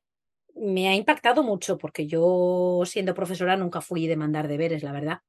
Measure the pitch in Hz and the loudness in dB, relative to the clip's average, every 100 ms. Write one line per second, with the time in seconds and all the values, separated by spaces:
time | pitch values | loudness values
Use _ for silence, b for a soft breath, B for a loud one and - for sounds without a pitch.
0 | _ _ _ _ _ - 208 185 190 196 | _ _ _ _ _ -6 -2 0 2 2
1 | 208 302 233 285 247 196 - 165 151 - | 2 2 4 4 2 0 -2 -4 -6 -6
2 | 151 165 175 180 180 180 180 180 180 214 | -2 2 4 4 2 2 2 2 0 -2
3 | 190 185 180 180 180 190 180 170 - 175 | -2 -2 -4 -2 0 0 -2 -6 -6 -4
4 | 160 156 151 151 151 147 165 156 143 143 | -2 -2 -2 -2 -2 -2 -2 -4 -6 -6
5 | 147 165 | -6 -6